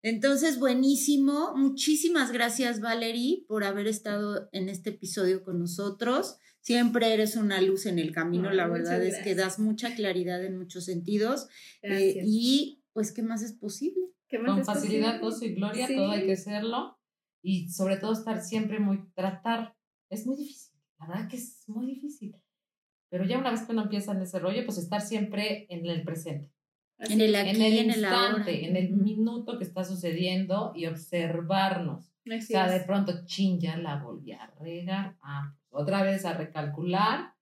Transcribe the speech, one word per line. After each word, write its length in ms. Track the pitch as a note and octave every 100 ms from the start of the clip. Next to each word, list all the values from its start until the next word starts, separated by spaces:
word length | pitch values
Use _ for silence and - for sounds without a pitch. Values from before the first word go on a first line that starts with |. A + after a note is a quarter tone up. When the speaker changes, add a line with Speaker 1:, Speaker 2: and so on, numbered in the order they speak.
Speaker 1:
Entonces, 560 | A3 A3+ C4 C#4 D#4+ B3+
buenísimo. 960 | C4 B3 C4+ C#4 - C#4+ C#4 C#4+ E4+ C4
Muchísimas 760 | C4+ C4+ - D4+ E4 E4+ A#3+
gracias, 480 | A#3+ A#3+ A#3 B3 A3
Valerie, 640 | A3+ A#3 A3+ A#3 B3 F#4 -
por 160 | G#3+
haber 220 | G3+ G3+ G#3
estado 600 | G#3+ G#3+ G#3 G#3 G3+ -
en 160 | F#3+ F#3+
este 220 | F#3 -
episodio 520 | G#3 F3+ - F#3 F#3
con 160 | F#3 F3
nosotros. 800 | E3+ F3 G3+ F#3+ A#3+ C4+ G4 - _ _
Siempre 520 | - A#3+ A#3+ A#3 A3+
eres 240 | A3 G#3+ A3+
una 240 | G#3 F#3+
luz 260 | F#3+ F#3+ G#3+
en 120 | F3
el 140 | D#3+
camino. 380 | E3 E3 F3 F#3+
Speaker 2:
Ay, 60 | F#3+
Speaker 1:
La 120 | E3+
Speaker 2:
muchas 160 | E3+ E3+
Speaker 1:
verdad 120 | F3+ F#3
es 80 | -
que 160 | G3+
Speaker 2:
gracias. 20 | F#3
Speaker 1:
das 220 | F#3+ F#3
mucha 360 | G#3+ G#3+ A#3+
claridad 500 | A#3 G3 F3+ F3+ F3+
en 140 | F#3+ F#3
muchos 260 | F3+ F3+
sentidos. 640 | F3 F3 F3 G#3 A3 C#4 - - - -
Eh, 60 | G3+
Speaker 2:
Gracias. 360 | G3 G3 F#3+ G#3
Speaker 1:
y, 540 | A3 A#3+ C#4 C#4+ - _
pues, 200 | - G#3+
¿qué 100 | -
más 200 | A3+ A3+
es 100 | G#3+
posible? 480 | G#3+ G#3 - D4+ F#4 F#4 _ _
Speaker 2:
¿Qué 100 | A#3
más 120 | A#3+
Speaker 3:
Con 80 | A#3+
Speaker 2:
es 60 | -
Speaker 3:
facilidad, 540 | G3+ G3+ A3 A3 A3+
Speaker 2:
posible? 100 | A3+
Speaker 3:
gozo 140 | A3 A3+
y 80 |
gloria, 320 | F3 G3+ A3 B3+
Speaker 2:
Sí. 100 | C4
Speaker 3:
todo 140 | C#4
hay 120 | G#3
que 80 | F#3+
hacerlo. 640 | F#3 G3+ G#3 A3+ A#3+ F4 _ _ _ _ _
Y 260 | F#3 F#3 D3
sobre 260 | - F#3+ F#3+
todo 160 | G#3+
estar 300 | A3 - F#3
siempre 360 | - A3 G3+ A3
muy, 220 | G3+ F#3+ -
tratar, 600 | - F#3+ F#3 A#3 A3+ A3+ _ _ _ _
es 160 | A3 A#3
muy 100 | C#4
difícil, 420 | D4 - - _ _ _
la 80 | D#3+
verdad 200 | F#3+ -
que 80 | B3
es 280 | - - -
muy 180 | A3 B3+
difícil. 500 | C4+ D4 - G3+ - _ _ _ _ _ _ _
Pero 140 | F3+
ya 140 | F#3+ B3+
una 120 | C4
vez 120 | A3+
que 100 | A3+
uno 100 | A3+
empieza 280 | G#3 G3+ G3+
en 80 | G3
ese 180 | F#3 F#3
rollo, 240 | F3+ A3 A3+
pues 100 | F3+
estar 220 | E3+ G#3
siempre 680 | - A3 G3+ G3+ G#3+ G#3+ -
en 160 | E3+ E3+
el 180 | D#3+
presente. 460 | D#3 D#3+ E3 C#3+ - _ _ _ _ _
Speaker 2:
Así 160 | G#3+
Speaker 1:
En 80 | G#3+
el 120 | A3
Speaker 2:
es. 60 | G3+
Speaker 1:
aquí, 100 | F#3+ G#3+
Speaker 3:
En 60 |
el 160 | A3 A3
Speaker 1:
en 120 | A3+
el 120 | G#3+
ahora. 220 | G#3 F#3+ G3
Speaker 3:
instante, 400 | A3 - - E3
en 100 | F#3
el 160 | F#3
Speaker 1:
Ujú. 100 | G3+
Speaker 3:
minuto 540 | G3+ G#3+ A3+ A#3 A#3 A#3
que 80 |
está 200 | F3+ -
sucediendo 880 | F3+ F#3 F3 D#3+ F3+ F#3 F#3 G3 A3+ E3+
y 80 |
observarnos. 1300 | E3 D#3+ - F3 E3 E3+ E3+ F#3+ F#3+ F#3 F3 - - _ -
Speaker 2:
Así 80 |
Speaker 3:
O 60 | A3+
sea, 240 | - G#3 F#3
Speaker 2:
es. 140 | F#3
Speaker 3:
de 40 | F3+
pronto, 380 | G3 G3 F3
chin, 340 | - - F#3+ F3
ya 200 | E3+ E3
la 240 | E3 C#3+
volví 300 | A#2+ - D3
a 200 | - - _
regar. 560 | D#3+ E3+ F3 F#3+ F#3 -
Ah, 340 | C#3 C#3+ C#3+ - _
pues, 120 | C#3+
otra 200 | D3 G3
vez 240 | F#3+ F#3+ F3
a 80 |
recalcular 1000 | E3 D#3 D#3 D3 C#3+ E3 F#3 G#3+ C4+ F4+ _